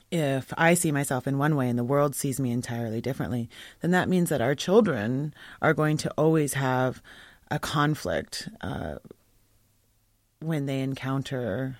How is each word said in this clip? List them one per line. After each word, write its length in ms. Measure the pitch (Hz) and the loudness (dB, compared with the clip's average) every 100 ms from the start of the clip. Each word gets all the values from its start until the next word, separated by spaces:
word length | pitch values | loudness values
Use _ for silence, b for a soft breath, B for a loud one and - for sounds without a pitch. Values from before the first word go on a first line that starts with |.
| - | -6
If 420 | 170 147 135 - - | -2 0 -2 -4 2
I 160 | 165 175 | 4 4
see 160 | 165 | 4
myself 380 | 143 143 131 139 | 0 0 -2 0
in 100 | 139 | 2
one 160 | 147 151 | 2 2
way 140 | 127 | 2
and 100 | 120 | 0
the 60 | 120 | 2
world 320 | 143 147 131 | 2 2 0
sees 240 | 143 127 | -4 -2
me 100 | 131 | 0
entirely 500 | 120 120 120 117 113 | -2 -2 -4 -4 -4
differently, 480 | 120 139 139 120 113 B B B | -4 -4 -4 -4 -6 B B B
then 100 | 156 | 0
that 160 | 180 - | 2 2
means 220 | 180 175 | 2 2
that 100 | 147 | 2
our 160 | 117 143 | 0 0
children 760 | - 202 208 131 104 131 151 - B B | 4 4 4 2 -2 -2 -4 -8 B B
are 120 | - 151 | 0 2
going 220 | 151 151 | 2 0
to 120 | - - | -2 0
always 360 | 156 160 143 139 | 2 4 2 0
have 460 | 135 127 127 120 - B B B B | 0 2 0 -2 -12 B B B B
a 80 | 151 | -6
conflict, 880 | - 156 147 156 - 82 - - - - | -2 0 2 0 -2 -4 -4 -10 -12 -10
uh, 340 | 85 - 78 73 - - _ _ _ _ _ _ _ _ _ _ _ - | -8 -6 -6 -8 -14 -20 _ _ _ _ _ _ _ _ _ _ _ -10
when 240 | 160 160 139 | -4 -2 -2
they 140 | 135 | -2
encounter 960 | 135 135 135 135 127 135 120 98 131 127 | -2 -4 -2 -2 -2 -4 -2 -2 -4 -8